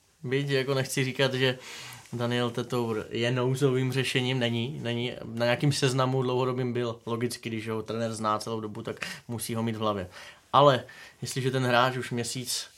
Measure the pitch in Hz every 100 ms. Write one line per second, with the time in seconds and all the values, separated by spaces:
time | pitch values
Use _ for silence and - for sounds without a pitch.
0 | _ _ 135 135 143 135 131 135 127 139
1 | 131 127 135 127 131 127 - - - -
2 | - 120 120 120 120 123 120 123 117 110
3 | 87 117 120 127 127 127 143 127 131 131
4 | 123 131 123 131 120 117 120 151 117 120
5 | 123 - - 113 120 120 147 135 135 131
6 | 131 131 123 127 127 127 127 120 120 110
7 | 113 117 120 120 117 110 110 110 107 113
8 | 113 110 110 107 113 113 107 117 113 -
9 | - - - 113 - 113 113 107 107 101
10 | 90 - - - - 127 143 123 - -
11 | - - 127 139 127 131 123 120 131 127
12 | - 120 117 127 120 - -